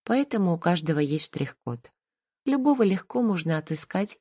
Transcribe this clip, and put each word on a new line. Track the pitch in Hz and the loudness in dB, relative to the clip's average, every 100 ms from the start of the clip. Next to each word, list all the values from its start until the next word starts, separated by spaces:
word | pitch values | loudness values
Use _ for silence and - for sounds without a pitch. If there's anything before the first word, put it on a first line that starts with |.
Поэтому | - 254 277 220 180 | -2 0 0 0 0
у | 170 | 2
каждого | 190 175 156 151 | 2 0 0 0
есть | 143 151 - | 0 -2 -4
штрих-код. | - 139 - 123 120 - _ _ _ _ _ 269 | -4 -8 -8 -10 -10 -12 _ _ _ _ _ -2
Любого | 269 277 262 | 2 2 4
легко | 202 190 - 247 | 4 2 -2 -2
можно | 226 180 160 156 | 0 0 0 -2
отыскать | 151 156 - 185 208 - | -2 -6 -4 -4 -4 -4